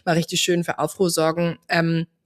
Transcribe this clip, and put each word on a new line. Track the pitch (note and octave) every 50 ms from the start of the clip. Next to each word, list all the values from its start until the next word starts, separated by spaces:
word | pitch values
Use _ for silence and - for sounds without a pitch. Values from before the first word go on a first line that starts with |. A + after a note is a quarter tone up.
| -
mal | F#3 E3
richtig | E3+ E3 - F#3 E3
schön | - - F3 F3 E3+
für | - D3+ -
Aufruhr | C#3+ D#3+ - - G3 F3
sorgen. | E3+ E3+ D#3 D#3+ D#3+ E3+ F3 E3+ D#3+ - _ -
Ähm, | F3+ E3+ E3 E3 E3 E3 E3 - _ _ _